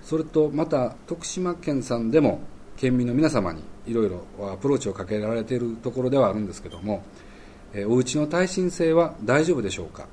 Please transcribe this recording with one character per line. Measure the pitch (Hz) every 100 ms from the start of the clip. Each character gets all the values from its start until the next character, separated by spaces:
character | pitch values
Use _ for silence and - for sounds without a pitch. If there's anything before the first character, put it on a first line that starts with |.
そ | - 160
れ |
と、 | 156 156 151
ま | 139 160
た、 | 147 123 - -
徳 | 165 -
島 | - 180
県 | 170 - 139
さ | 117 120
ん | 113
で | 147
も | 143 85 - - - -
県 | 127 123
民 | 123
の |
皆 | 123 156
様 | 131 92
に | 82 73 - -
い |
ろ | 117
い | 107
ろ | 90 - 101 101
ア | 95
プ | 135
ロ | 139
ー |
チ | 107
を |
か | 95 95
け | 107
ら | 107
れ | 117
て | 110
い | 127
る | 120 113
と | 127
こ | 123
ろ | 127
で | 139
は | 120
あ |
る | 101
ん | 101
で |
す | -
け | 92
ど | -
も、 | 98 101 - - - - - - -
え | 101 101
ー、 |
お | 123
家 | 127 151
の | 151
耐 | 175 185
震 | 185 180
性 | 175 165
は | 160 165 156
大 | 107 135
丈 | 160
夫 | 156
で | 101
し | 92
ょ |
う | 87
か？ | - -